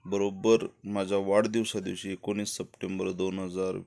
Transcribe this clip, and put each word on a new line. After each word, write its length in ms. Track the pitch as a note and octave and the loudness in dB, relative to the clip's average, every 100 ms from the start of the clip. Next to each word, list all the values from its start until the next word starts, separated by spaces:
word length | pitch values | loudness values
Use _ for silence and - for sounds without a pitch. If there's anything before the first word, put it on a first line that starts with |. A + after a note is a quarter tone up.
| F#2 | -2
बरोबर 600 | G2 G2+ F#2+ A2 A2+ - _ G2+ | 0 0 2 4 4 4 _ -4
माझ्या 320 | G2+ F#2+ G2 G2 | -2 0 0 4
वाढदिवसा 520 | G2+ A2 A2+ A2 G#2+ | 4 4 0 0 -4
दिवशी, 320 | F#2+ F#2 G2 | -6 -6 -8
एकोणीस 460 | F#2+ - G2+ G2+ - | -6 -4 -2 -4 -6
सप्टेंबर 540 | F#2 - F#2 F#2+ F#2+ | -10 -8 -6 -2 -4
दोन 280 | F#2 F#2+ F#2+ | -2 -2 -2
हजार 380 | F#2 F#2 F#2 F#2+ | -6 -2 -2 -4